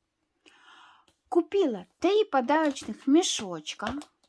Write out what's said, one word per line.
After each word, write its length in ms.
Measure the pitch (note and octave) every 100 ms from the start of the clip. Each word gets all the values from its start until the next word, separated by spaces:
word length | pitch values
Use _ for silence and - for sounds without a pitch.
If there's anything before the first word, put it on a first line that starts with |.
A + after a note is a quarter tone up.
| _ _ _ _ _ _ - - - _ _ _ -
Купила 580 | F4 E4+ G4+ D#4+ G3+ - -
три 240 | E4+ G#4+
подарочных 840 | G#4 C4+ A#3+ D4+ D#4 C4+ - G#3 -
мешочка. 880 | D#4 F#4 - G3+ E3 - - G3+ C#4 - _